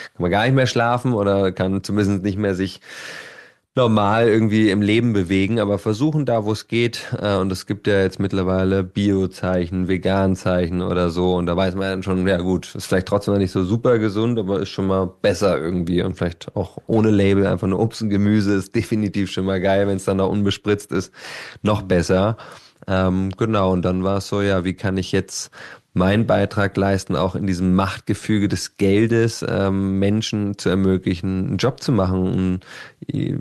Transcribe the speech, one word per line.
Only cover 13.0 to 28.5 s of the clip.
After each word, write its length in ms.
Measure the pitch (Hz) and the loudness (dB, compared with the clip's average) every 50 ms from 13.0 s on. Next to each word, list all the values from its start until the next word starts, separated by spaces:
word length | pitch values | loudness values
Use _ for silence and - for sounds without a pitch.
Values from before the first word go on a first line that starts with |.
| - - | 0 0
trotzdem 260 | 101 101 - 104 101 | -2 -2 0 0 0
noch 60 | 98 | 0
nicht 100 | 98 90 | 0 0
so 140 | - 98 92 | 0 -2 0
super 340 | 90 113 113 117 127 120 110 | 0 0 0 2 2 2 2
gesund, 400 | 110 107 95 107 113 120 120 113 | 2 0 0 0 0 0 0 -2
aber 220 | 92 95 101 78 | -2 -2 -2 -4
ist 80 | 95 - | -4 -6
schon 180 | - - 98 | -4 -4 -2
mal 200 | 95 95 95 95 | 0 0 0 0
besser 520 | 90 - _ - 104 101 90 104 92 87 69 | -2 -4 _ 0 0 0 2 2 2 2 0
irgendwie. 440 | 78 85 92 90 82 87 90 87 | -2 -2 -2 -2 -2 0 0 0
Und 120 | - 92 85 | 0 -2 -2
vielleicht 380 | - 95 85 82 - - - - | -4 -4 -4 -6 -8 -14 -10 -6
auch 240 | 101 92 - - - - | -6 -6 -6 -8 -12 -4
ohne 240 | - 117 110 110 110 | 0 2 2 4 4
Label 380 | 104 98 98 98 98 98 98 95 | 4 4 4 4 4 4 2 2
einfach 180 | 95 90 101 | 0 0 -2
nur 140 | 98 95 90 | -2 0 0
Obst 200 | 113 113 - - | 0 -2 -2 -4
und 100 | 113 104 | -4 0
Gemüse 440 | 101 98 101 104 107 107 98 101 101 | 0 2 2 4 4 2 2 2 2
ist 220 | 95 92 - - | 0 0 -2 -4
definitiv 560 | 117 - - 113 107 104 95 - 101 95 87 | -4 -2 -2 -2 -2 -2 -2 -2 -2 -4 -2
schon 120 | - 92 95 | -2 -4 -2
mal 160 | 95 95 92 | -2 -2 0
geil, 280 | 90 98 98 98 101 101 | 2 2 2 2 2 0
wenn's 160 | 98 92 - | 0 -2 -2
dann 140 | 101 95 95 | -2 0 0
noch 120 | 95 87 | 0 0
unbespritzt 640 | 92 104 101 98 92 - - 104 104 101 - - | 0 0 0 0 -2 -2 0 0 0 -2 -2 -4
ist, 200 | 73 98 - - - - - - - - - - - - | -4 -4 -4 -6 -10 -18 -18 -16 -14 -14 -16 -16 -12 -4
noch 200 | - 107 107 101 | -2 0 0 0
besser. 540 | 98 92 92 87 82 - 92 92 98 110 113 - - - - - - - _ - - | 0 0 2 2 2 2 2 2 2 2 0 -4 -8 -20 -20 -20 -20 -20 _ -14 -6
Ähm, 440 | - 95 92 92 92 92 95 95 98 92 | -2 0 2 2 2 2 0 -2 -2 -2
genau, 360 | - 117 110 110 101 95 92 | -2 -2 0 2 2 2 2
und 100 | 92 90 | 2 2
dann 220 | 85 92 92 92 92 | 0 0 0 0 0
war's 240 | 98 98 98 - - | 0 0 -2 -2 -2
so, 120 | 101 101 | -2 0
ja, 240 | 101 101 95 92 87 | 0 2 2 0 0
wie 100 | 92 87 | -2 -4
kann 240 | - - 95 95 95 | -2 -2 -2 -2 -2
ich 120 | 92 - | -2 0
jetzt 400 | - 95 95 - - - - - - - - - - - _ _ - | -2 -2 -2 -2 -8 -12 -12 -12 -16 -20 -20 -20 -20 -20 _ _ -2
meinen 300 | 90 90 95 104 113 110 | 0 2 4 4 2 2
Beitrag 500 | - 98 98 101 - - 104 98 95 - | 2 2 2 2 0 0 0 0 0 0
leisten, 380 | 101 98 98 98 95 - - 92 | 0 2 2 2 0 -2 -2 -2
auch 220 | 73 90 92 - | 0 0 -2 -2
in 100 | 73 101 | -2 -2
diesem 280 | 95 90 87 95 92 90 | -2 -2 0 2 2 2
Machtgefüge 760 | 95 98 95 - - - - 104 - - - 107 104 101 | 2 2 0 -2 -6 -4 -6 -6 -4 -2 0 0 2 2
des 280 | 95 | 0